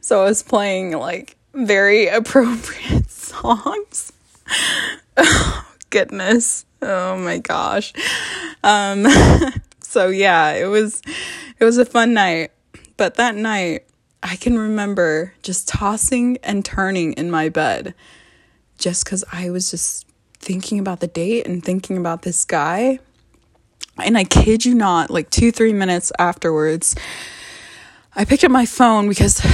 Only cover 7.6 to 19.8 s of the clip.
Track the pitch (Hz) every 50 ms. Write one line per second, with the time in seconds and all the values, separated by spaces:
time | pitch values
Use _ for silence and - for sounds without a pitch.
7.6 | - - - 208 214 - - - - - - - - - - 370 359 320 - -
8.6 | - 202 208 208 202 196 202 202 202 262 285 - - - - - 330 311 - -
9.6 | - _ _ _ - - - 226 185 185 190 190 196 196 175 165 156 151 147 -
10.6 | 175 185 208 214 214 214 220 - - - 311 - - - - - - - - _
11.6 | 226 226 233 240 247 233 - 240 226 240 233 220 196 185 165 165 160 - - _
12.6 | _ _ - - - _ _ - 208 180 - - 240 247 220 208 220 220 220 202
13.6 | 185 175 160 - - _ _ _ _ _ _ _ - 180 180 185 - 247 240 226
14.6 | 220 214 220 214 202 202 202 185 175 160 156 156 170 185 - _ - - 185 -
15.6 | - - - - 208 196 214 214 - - 269 247 240 247 247 254 - - 208 202
16.6 | 196 - - - 190 190 190 185 170 160 - - 160 175 170 160 156 156 151 160
17.6 | 156 131 101 - - - - - _ - - _ _ _ _ _ _ _ _ _
18.6 | _ _ _ _ - 180 175 - - - 208 185 185 - - 175 180 180 175 180
19.6 | 180 - - 170